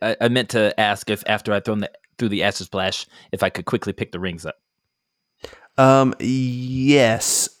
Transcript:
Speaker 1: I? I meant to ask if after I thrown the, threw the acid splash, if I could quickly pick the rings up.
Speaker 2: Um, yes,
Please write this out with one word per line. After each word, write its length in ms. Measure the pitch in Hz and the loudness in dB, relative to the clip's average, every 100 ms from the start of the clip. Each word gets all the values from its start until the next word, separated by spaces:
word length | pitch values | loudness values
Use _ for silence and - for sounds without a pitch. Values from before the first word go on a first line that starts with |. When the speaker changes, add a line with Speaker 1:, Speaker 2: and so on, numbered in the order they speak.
Speaker 1:
I? 140 | 110 - | -4 0
I 60 | 120 | 0
meant 200 | 123 107 | 0 0
to 280 | 120 104 - | 2 2 2
ask 280 | 107 104 - | 0 0 -4
if 120 | 104 - | -4 -2
after 260 | 104 - | -2 0
I 80 | 101 | -2
thrown 200 | 107 107 | -2 -4
the, 100 | 101 - _ - | -6 -12 _ -4
threw 100 | 117 | -2
the 140 | 101 | 0
acid 240 | 98 - 92 | 0 -2 -6
splash, 400 | 98 95 - - - _ | -4 -4 -4 -10 -20 _
if 120 | - | -2
I 80 | 95 | -2
could 160 | - 87 | -2 -4
quickly 260 | 117 - | -4 -4
pick 180 | 98 104 | -8 -8
the 60 | 90 | -8
rings 260 | 92 85 | -8 -8
up. 120 | 82 - _ _ _ _ _ _ _ _ - - _ - | -12 -14 _ _ _ _ _ _ _ _ -20 -20 _ 2
Speaker 2:
Um, 360 | 131 135 131 - | 6 6 4 0
yes, 1300 | 120 131 127 123 127 131 131 143 117 113 - - - _ | -2 -2 -2 -6 -6 0 4 6 6 2 -2 -2 -4 _